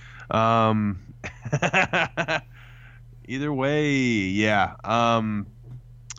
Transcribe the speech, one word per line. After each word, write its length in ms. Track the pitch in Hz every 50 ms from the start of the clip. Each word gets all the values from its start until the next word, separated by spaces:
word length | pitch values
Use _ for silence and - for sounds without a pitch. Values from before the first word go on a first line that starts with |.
| - - - - - -
Um, 680 | - 110 113 113 113 113 110 110 110 107 107 101 95 92 - - - - - - - - - -
<laughs> 80 | 147 - 175 - - 190 180 - - 180 160 - - 165 165 156 156 - - - - - - - - - - - - - - - - - -
either 240 | - 123 135 147 151 143
way, 380 | 131 131 143 147 151 151 147
yeah. 840 | 139 135 127 123 113 104 95 92 98 104 107 107 107 101 90 - - - -
Um, 640 | 101 113 117 117 117 117 113 110 107 107 104 101 - - - - - - - - - - - - - -